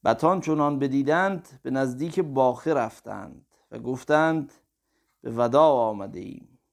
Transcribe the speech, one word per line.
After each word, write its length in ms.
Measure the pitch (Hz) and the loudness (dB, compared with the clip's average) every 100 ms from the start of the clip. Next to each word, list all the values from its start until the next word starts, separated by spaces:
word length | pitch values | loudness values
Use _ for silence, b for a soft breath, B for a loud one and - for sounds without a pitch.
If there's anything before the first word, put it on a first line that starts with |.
بتان 380 | - 113 160 185 | 2 2 2 2
چنان 380 | 156 156 147 143 | 0 0 0 0
بدیدند 800 | 135 139 139 160 190 190 - 131 | -2 0 0 0 0 -4 -10 -14
به 80 | 135 | -6
نزدیک 480 | 135 135 123 165 165 | -2 -2 -4 -6 -2
باخه 540 | 160 135 127 123 160 | -2 2 2 2 -2
رفتند 720 | 147 113 - 117 101 98 - _ _ _ | -2 -2 -8 -14 -14 -14 -18 _ _ _
و 80 | 120 | -12
گفتند 720 | 117 127 - 151 160 160 143 _ _ _ _ _ _ _ | -8 -8 2 4 4 0 -6 _ _ _ _ _ _ _
به 120 | - 117 | -10 -2
وداع 340 | 120 135 156 | 2 6 6
آمده 480 | 135 113 104 95 90 | 4 0 -2 -10 -12
ایم. 400 | 92 - - _ _ | -14 -16 -20 _ _